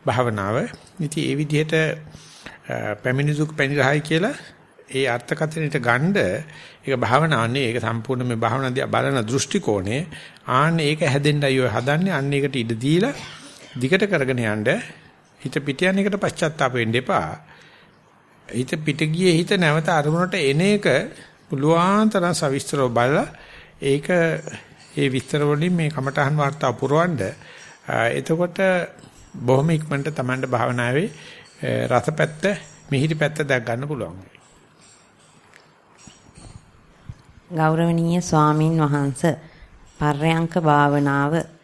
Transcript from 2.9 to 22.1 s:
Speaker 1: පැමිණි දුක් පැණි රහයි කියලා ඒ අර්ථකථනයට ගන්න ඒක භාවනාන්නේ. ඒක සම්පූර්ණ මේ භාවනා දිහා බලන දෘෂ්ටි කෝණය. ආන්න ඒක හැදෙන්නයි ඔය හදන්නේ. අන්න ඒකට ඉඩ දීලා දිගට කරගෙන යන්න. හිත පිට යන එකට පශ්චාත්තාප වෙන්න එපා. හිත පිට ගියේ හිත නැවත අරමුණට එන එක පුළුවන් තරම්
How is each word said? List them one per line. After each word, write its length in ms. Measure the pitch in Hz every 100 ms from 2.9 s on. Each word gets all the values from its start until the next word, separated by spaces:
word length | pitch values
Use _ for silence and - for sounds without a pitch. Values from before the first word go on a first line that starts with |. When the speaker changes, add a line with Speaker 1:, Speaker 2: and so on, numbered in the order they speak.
Speaker 1:
පැමිණි 380 | 104 127 131 143
දුක් 220 | 147 151
පැණි 200 | 156 135
රහයි 260 | 143 131 151
කියලා 340 | 151 160 208 285 - - - - -
ඒ 180 | 131 135
අර්ථකථනයට 720 | 120 - 156 156 160 151 151
ගන්න 380 | 117 120 165 202 98 117 - - - -
ඒක 160 | -
භාවනාන්නේ. 720 | 127 113 131 160 127 113 131
ඒක 140 | 123 120
සම්පූර්ණ 480 | 113 113 110 127 127
මේ 80 |
භාවනා 360 | 113 113 127 131
දිහා 160 | 127 104
බලන 340 | 113 131 135
දෘෂ්ටි 380 | 110 139 - 202
කෝණය. 460 | - 101 95 127 175 - - -
ආන්න 340 | - 127 156 165
ඒක 200 | 147 156
හැදෙන්නයි 520 | 156 139 147 147 143 131
ඔය 120 | 127
හදන්නේ. 420 | 113 127 151 190
අන්න 220 | 156 139
ඒකට 220 | 139 139
ඉඩ 200 | 139 113
දීලා 400 | 110 135 170 240 285 - - - - -
දිගට 320 | 131 131 185
කරගෙන 380 | 208 175 131 127
යන්න. 220 | 113 107 110 208 - - - - _ _
හිත 140 | 135 147
පිට 240 | 139 135
යන 180 | 185 190
එකට 200 | 196 202
පශ්චාත්තාප 540 | 180 - 160 151 135
වෙන්න 220 | 123 113
එපා. 560 | 117 156 165 90 - - - - - - - _ _ _ _ -
හිත 240 | - 131 165
පිට 240 | 156 151
ගියේ 280 | 156 160 185
හිත 180 | 165 170
නැවත 360 | 202 160 156 160
අරමුණට 460 | 165 147 165 180
එන 260 | 190 139 143
එක 260 | 190 208 196 135 208 - - -
පුළුවන් 680 | - 135 147 165 180 208
තරම් 240 | 220